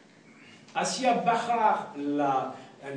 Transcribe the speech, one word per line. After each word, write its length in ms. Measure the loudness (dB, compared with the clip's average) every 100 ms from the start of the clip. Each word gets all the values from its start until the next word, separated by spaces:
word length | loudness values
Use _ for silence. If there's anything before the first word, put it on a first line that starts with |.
| -20 -20 -20 -20 -20 -20 -10
hacía 420 | -4 -2 0 2 2
bajar 840 | 2 2 2 2 2 2 -2 -6
la, 580 | -2 0 0 0 -2 -8 -16 -16 -12